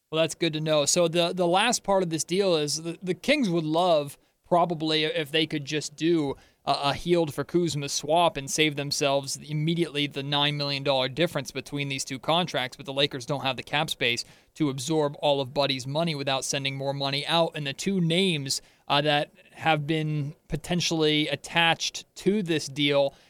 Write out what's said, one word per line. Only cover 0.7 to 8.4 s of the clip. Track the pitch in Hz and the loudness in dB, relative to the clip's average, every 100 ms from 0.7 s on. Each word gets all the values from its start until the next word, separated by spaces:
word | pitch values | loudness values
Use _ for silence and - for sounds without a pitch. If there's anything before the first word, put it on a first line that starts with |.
| 151 | 2
So | 143 175 170 | 4 4 4
the, | 170 170 | 2 0
the | 180 175 | 0 2
last | 180 233 - | 4 2 0
part | - 196 | 2 2
of | 180 | 2
this | 156 | -2
deal | - 180 196 160 | -2 0 2 2
is | 147 147 | 0 -4
the, | 165 160 | -6 -8
the | 180 | -6
Kings | 175 - 302 220 | -4 0 2 2
would | 170 | 0
love | 156 160 180 156 143 - _ _ - | 0 2 4 4 2 -10 _ _ 0
probably | 175 165 160 156 156 | 2 2 0 0 2
if | 156 170 139 | 2 0 0
they | 160 156 | 0 0
could | 156 | -2
just | 139 151 - - | -4 -4 -6 -2
do | 160 170 139 135 - _ - | 2 2 2 -4 -10 _ -2
a, | 143 | 0
a | 143 | 0
Hield | 135 170 175 160 | -2 2 2 2
for | 139 | -2
Kuzma | 135 175 170 147 143 | -2 0 0 -2 -4
swap | - 143 165 170 | -6 0 2 2
and | 143 | 0